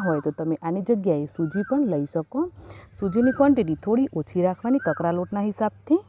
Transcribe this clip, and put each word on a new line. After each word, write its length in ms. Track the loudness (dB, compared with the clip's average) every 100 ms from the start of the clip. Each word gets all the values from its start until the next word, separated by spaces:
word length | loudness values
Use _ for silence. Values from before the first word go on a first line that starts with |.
| 2
હોય 160 | 0 -2
તો 60 | -4
તમે 160 | -2 -2
આની 240 | -2 -2 0
જગ્યાએ 360 | 0 2 0 0 -4
સૂજી 300 | -4 -2 -2
પણ 200 | 0 0
લઈ 120 | 0 -2
શકો. 260 | -4 -4 -4 -4 -6 -18 -18 -18 -6
સૂજીની 380 | -2 2 2 4
ક્વોન્ટિટી 400 | 4 4 2 -2 0
થોડી 220 | 0 0 -2
ઓછી 260 | -4 0 0
રાખવાની 380 | 0 0 0 0
કકરા 280 | -2 0 -2
લોટના 260 | -2 -4 -4
હિસાબથી. 500 | -2 -4 -4 0 0